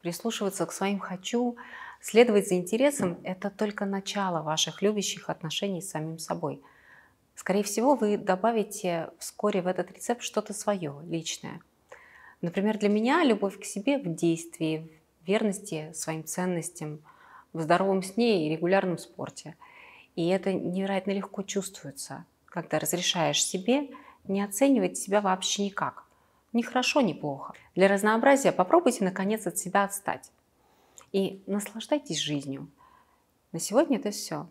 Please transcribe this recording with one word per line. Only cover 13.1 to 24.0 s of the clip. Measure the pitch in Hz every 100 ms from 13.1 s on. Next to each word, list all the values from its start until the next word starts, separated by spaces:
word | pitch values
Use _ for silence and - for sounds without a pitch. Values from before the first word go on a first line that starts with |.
| 302
любовь | 294 208 196 -
к | -
себе | 202 233 277
в | 185 165
действии, | 170 165 - - 160 160 160 - _ _
в | -
верности | 214 220 190 - 156 156
своим | 170 - 160 156
ценностям, | - 180 175 160 - 151 151 - _ - - _
в | 160
здоровом | 156 180 196 190
сне | 185 - 240 196 151
и |
регулярном | 160 170 196 190 165
спорте. | - - 135 - 156 - - - - - - -
И | 170
это | 190 190
невероятно | 185 - 185 196 196 190
легко | 196 190 -
чувствуется, | 190 202 185 - 143 - - 139 - _ _
когда | 180 165 156
разрешаешь | 151 175 180 180 147 147 -
себе | 185 190 269 285 -